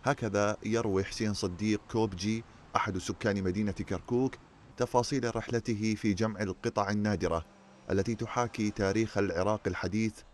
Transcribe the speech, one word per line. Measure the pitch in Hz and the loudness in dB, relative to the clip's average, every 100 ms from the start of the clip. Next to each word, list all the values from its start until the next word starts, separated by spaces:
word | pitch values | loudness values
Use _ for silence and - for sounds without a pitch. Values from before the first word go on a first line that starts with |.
هكذا | - 139 113 101 104 107 | 0 -2 0 2 2 0
يروي | 104 113 113 95 | 0 0 2 2
حسين | 95 - 107 | 0 -2 -2
صديق | 101 101 87 107 104 - | 0 -2 0 0 0 0
كوبجي، | 117 110 92 101 113 113 - - - | 0 0 0 -2 -2 -6 -20 -2 0
أحد | - 92 | 0 -2
سكان | - 92 110 98 | -4 -2 0 0
مدينة | 95 92 107 | 0 0 -2
كركوك، | 95 98 92 - 120 131 - - - - - | -2 -4 -6 -2 0 0 -2 -20 -20 -20 -4
تفاصيل | 123 123 120 139 120 113 | 0 2 2 0 0 -2
رحلته | - 120 - 107 110 104 | -2 -2 0 0 0 2
في | 113 | 2
جمع | 92 110 107 | 2 0 0
القطع | 104 92 117 110 98 | -4 -2 -2 0 0
النادرة | 104 104 98 87 82 82 - - - - | 2 2 2 2 0 -4 -16 -20 -20 -2
التي | 95 98 113 | 0 0 -2
تحاكي | 117 123 120 - 104 | -4 -2 -2 0 -2
تاريخ | 101 98 101 113 104 | 2 2 2 0 0
العراق | 98 85 95 107 - | 0 2 0 0 -2
الحديث | 90 92 104 110 - - | -2 -2 0 0 -2 -20